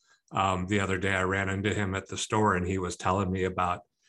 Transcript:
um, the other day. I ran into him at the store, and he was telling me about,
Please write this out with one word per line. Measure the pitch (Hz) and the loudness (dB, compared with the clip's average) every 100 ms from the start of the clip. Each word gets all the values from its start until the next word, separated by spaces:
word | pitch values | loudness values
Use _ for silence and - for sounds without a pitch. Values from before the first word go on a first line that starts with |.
| _ _ _ | _ _ _
um, | - 95 95 90 | 0 2 0 0
the | 104 | 0
other | 98 95 | 2 0
day. | 98 | 0
I | 95 | 0
ran | 92 95 98 | 0 0 0
into | 98 101 | -2 -2
him | 95 98 | 0 -2
at | 95 - | -4 -6
the | 98 | -10
store, | - 110 107 92 | -2 2 4 4
and | 90 | 0
he | 95 | -2
was | 90 - | -4 -4
telling | 95 95 95 | 0 0 0
me | 95 | 0
about, | 92 92 90 87 - _ | -2 0 -2 -2 -8 _